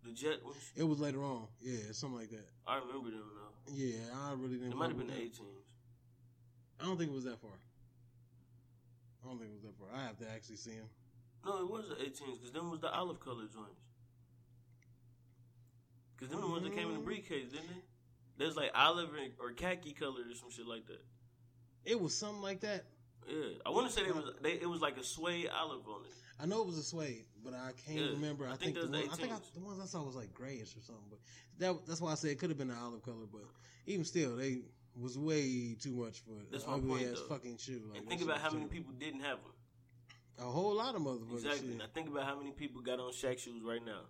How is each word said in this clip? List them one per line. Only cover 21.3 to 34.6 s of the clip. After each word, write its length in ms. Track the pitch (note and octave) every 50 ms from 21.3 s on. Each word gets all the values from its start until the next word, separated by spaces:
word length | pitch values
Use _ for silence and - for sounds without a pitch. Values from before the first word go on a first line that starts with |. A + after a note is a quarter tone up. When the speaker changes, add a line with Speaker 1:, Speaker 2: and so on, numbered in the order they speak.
| - - - - - - - - - - -
Speaker 2:
It 160 | - A3+ A#3+
was 160 | F#3 D3+ -
something 260 | - G#3+ G#3 G#3 G3+ G3
like 180 | G3 G3 F#3+
that. 260 | G#3+ G#3 G#3 F3+ - - - - - - - - -
Speaker 1:
Yeah, 320 | - C#3+ D#3 D3 A2+ E2+ D2+ -
I 60 | -
wanna 200 | D#3 G#3+ B3+ B3
say 140 | - G#3+ G3
they 60 | - D#3+
was, 200 | D#3 D3 A#2+ A#2+ -
they, 120 | C3+ D#3 E3+ E3
it 80 | E3 F3
was 120 | F3 E3+
like 160 | D#3+ D3 C#3
a 80 | - A#2+
suede 440 | - - D#3 D#3+ F3 F3 E3+ E3+ -
olive 380 | - G#2 D#3+ D#3 C#3 - - G#2+
on 160 | G#2+ G2 -
it. 80 | - - - - - - -
Speaker 2:
I 60 | C#3+
know 140 | E3 G3+ A3
it 60 | A3+
was 120 | F#3 E3+ D#3
a 40 | C#3+
suede, 440 | - - E3 D#3 C#3+ B2 A2 A2 - - G2+ G#2+
but 100 | B2+ B2+
I 180 | B2+ B2+ C3 B2+
can't 260 | B2+ - D3+ D#3 D3+
Speaker 1:
Yeah, 80 | C#3 C#3
Speaker 2:
remember. 360 | C#3+ C#3+ D3+ D3+ D3 C#3 C#3
I 60 | B2+ B2+
Speaker 1:
I 40 |
think 40 | A#2+
Speaker 2:
think 140 | - - -
the 60 | F3 E3+
Speaker 1:
those 80 | C3
the 80 | C#3 -
Speaker 2:
one, 100 | - C#3+
I 60 | D#3
think 160 | - - B3 A3+
I, 40 |
Speaker 1:
eighteens. 140 | G#3 - - -
Speaker 2:
the 60 | F3
ones 200 | F#3 G3+ G3+ F#3+
I 60 | F#3+
saw 160 | F#3 - F3 D3+
was, 100 | C3+ B2+
like, 180 | C3 A#2 G2 F2+
grayish 420 | - B2 - - A#2+ G#2+ - -
or 40 | A2+
something. 240 | - - A#2 A2 G2+ G2+
But 120 | G#2+ G#2 - - - - - - - -
that, 280 | E3+ F#3 F3+ D#3 -
that's 140 | - E3 D#3+
why 120 | E3+ D#3+ D#3
I 20 |
said 140 | D3 - D#3
it 80 | C#3+ B2
could 120 | F3+ F3
have 80 | D#3 C#3
been 120 | C#3 B2+
an 80 | A#2+ A#2
olive 240 | A#2+ A#2+ A#2+ A2+ G#2
color. 240 | B2 A#2+ A2+ A2+ G#2
But 120 | G#2 G#2+ G#2 - - - - - - - -
even 180 | - G3+ F#3+ D#3
still, 320 | - - F3+ D#3 C3 A#2
they 260 | A#2+ C3 C3+ C3 B2